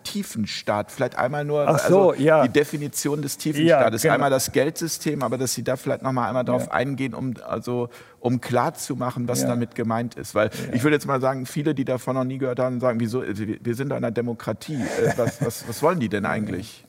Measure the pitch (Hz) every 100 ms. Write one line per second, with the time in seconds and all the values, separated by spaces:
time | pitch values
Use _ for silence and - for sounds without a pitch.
0 | - 202 190 117 104 - - 104 104 -
1 | 127 - 131 147 147 147 147 156 - 185
2 | 180 135 147 156 131 143 151 156 143 -
3 | 147 147 139 - 156 143 165 151 117 110
4 | 156 139 139 131 - 139 143 165 165 -
5 | 160 143 120 127 127 - 117 127 135 -
6 | 135 131 113 127 123 123 123 - 131 131
7 | 135 - 131 117 60 95 120 123 120 -
8 | - _ 120 123 - 120 156 - - 131
9 | 123 127 120 127 131 120 120 - 113 113
10 | 120 - - 104 107 - 131 120 147 147
11 | 139 131 131 135 123 160 151 139 127 127
12 | - 131 127 131 131 123 127 123 127 113
13 | 113 127 - 104 107 - 120 120 143 123
14 | 120 110 120 113 - 110 - 143 104 -
15 | 147 131 120 - 127 - - 113 151 180
16 | 110 104 95 87 107 92 113 -